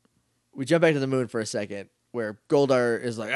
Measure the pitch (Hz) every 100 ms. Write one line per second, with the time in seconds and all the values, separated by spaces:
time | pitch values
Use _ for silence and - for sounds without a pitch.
0 | _ _ _ _ _ - 127 165 165 147
1 | 135 131 120 117 107 110 101 101 95 _
2 | _ 120 107 104 _ 147 139 127 120 113
3 | 123 113 110